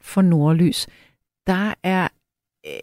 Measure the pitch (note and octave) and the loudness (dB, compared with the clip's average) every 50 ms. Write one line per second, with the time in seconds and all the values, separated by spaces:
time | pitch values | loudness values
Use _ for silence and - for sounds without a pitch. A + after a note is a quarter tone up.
0 | - - - G3 F#3+ F3 E3+ D3+ D3 D#3 D#3+ E3 F3+ D3 - - - - _ _ | -12 -4 0 2 2 4 4 4 2 2 2 2 2 2 0 -2 -8 -10 _ _
1 | _ _ _ _ _ _ _ _ - F#3+ F#3 F#3 G#3 G#3+ - _ - F#3 F#3+ F#3 | _ _ _ _ _ _ _ _ -6 -4 -4 -2 -2 -6 -6 _ -4 -2 -2 -2
2 | F3 - _ _ _ _ _ _ _ _ _ _ - D2+ C2+ - | -2 -4 _ _ _ _ _ _ _ _ _ _ -18 -16 -16 -16